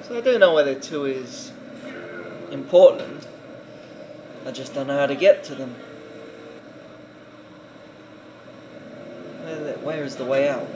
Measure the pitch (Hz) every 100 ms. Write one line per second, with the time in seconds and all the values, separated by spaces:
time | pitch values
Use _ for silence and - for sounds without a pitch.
0 | - 240 247 233 190 156 139 135 - 156
1 | 139 131 123 - - - - - - -
2 | - - - - - 139 135 180 190 -
3 | - - - - - - - - - -
4 | - - - - 131 127 131 139 135 139
5 | 139 139 190 - - 131 127 - - -
6 | - - - - - - - - - -
7 | - - - - - - - - - -
8 | - - - - - - - - - -
9 | - - - - 165 156 147 - 143 156
10 | 139 - 127 135 143 127 113